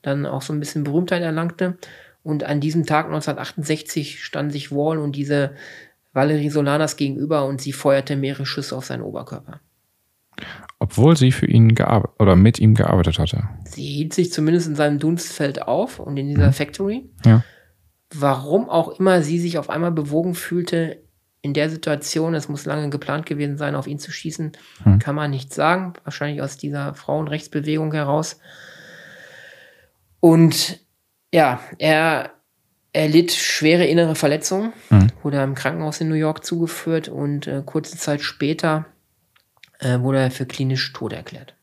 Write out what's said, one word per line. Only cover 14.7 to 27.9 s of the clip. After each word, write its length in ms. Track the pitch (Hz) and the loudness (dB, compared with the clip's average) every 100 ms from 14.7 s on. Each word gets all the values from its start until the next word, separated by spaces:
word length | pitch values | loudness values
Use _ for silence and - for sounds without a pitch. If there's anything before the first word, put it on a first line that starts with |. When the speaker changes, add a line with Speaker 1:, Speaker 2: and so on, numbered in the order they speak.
| 147 | 0
Speaker 1:
seinem 220 | 147 147 | 2 2
Dunstfeld 640 | 156 170 - - 143 135 | 0 -2 -4 -4 -4 -4
auf 360 | - 135 240 - | -2 -2 -2 -6
und 160 | - 139 | -8 -6
in 120 | 143 | -2
dieser 200 | 143 - | 4 4
Speaker 2:
Mhm. 40 | |
Speaker 1:
Factory. 580 | 135 147 - 196 226 277 - | 4 -2 -4 -4 -4 -10 2
Speaker 2:
Ja. 200 | 117 113 - - _ _ _ _ _ | 6 8 4 -10 _ _ _ _ _
Speaker 1:
Warum 540 | 156 139 127 139 180 247 | -2 0 0 0 0 2
auch 300 | 170 160 - | 0 0 0
immer 240 | 190 180 | 2 4
sie 160 | 147 170 | 2 -2
sich 200 | 170 165 | -2 -4
auf 100 | - | -4
einmal 240 | 160 175 | -4 -2
bewogen 420 | 165 143 151 175 | -2 -2 -2 -2
fühlte, 640 | 175 - 175 175 170 160 - _ _ _ _ | -4 -4 -4 -2 -2 -2 -6 _ _ _ _
in 140 | 143 | -4
der 160 | 143 156 | -2 -2
Situation, 640 | 160 160 147 147 165 165 | -4 -4 -4 -2 -2 -2
es 140 | 160 143 | -2 -4
muss 180 | 143 147 | -8 -6
lange 220 | 147 147 | -4 -4
geplant 380 | 143 - 143 156 | -6 -4 -6 -4
gewesen 320 | 147 147 143 | -6 -4 -4
sein, 160 | 147 | -4
auf 120 | 143 135 | -4 -6
ihn 120 | 147 | -10
zu 140 | - | -12
schießen, 400 | - 160 156 156 - - - | -10 -10 -8 -10 -10 -20 0
Speaker 2:
Mhm. 140 | - 101 | 4 4
Speaker 1:
kann 160 | 113 147 | 2 -4
man 140 | 147 | -4
nicht 220 | 135 131 | -6 -8
sagen. 420 | - 151 180 185 175 | -2 0 0 -2 -10
Wahrscheinlich 360 | - - 147 143 | -14 -8 -6 -6
aus 160 | 139 - | -8 -8
dieser 380 | 151 143 143 | -8 -6 -8
Frauenrechtsbewegung 960 | 139 - 147 156 151 - 156 151 156 156 | -10 -6 -4 -4 -8 -6 -6 -2 -2 -2